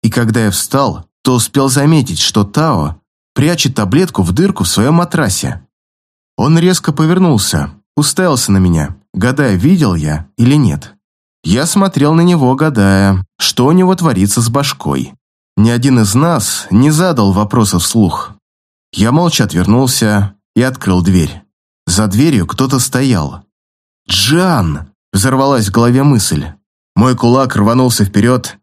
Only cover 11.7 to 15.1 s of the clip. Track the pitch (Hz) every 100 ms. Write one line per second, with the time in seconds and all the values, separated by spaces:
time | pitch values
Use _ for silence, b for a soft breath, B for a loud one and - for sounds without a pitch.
11.7 | 208 196 - 147 160 170 175 127 131 156
12.7 | 123 98 98 98 95 98 _ - - 127
13.7 | 180 185 180 165 110 98 120 117 127 143
14.7 | - - 67 65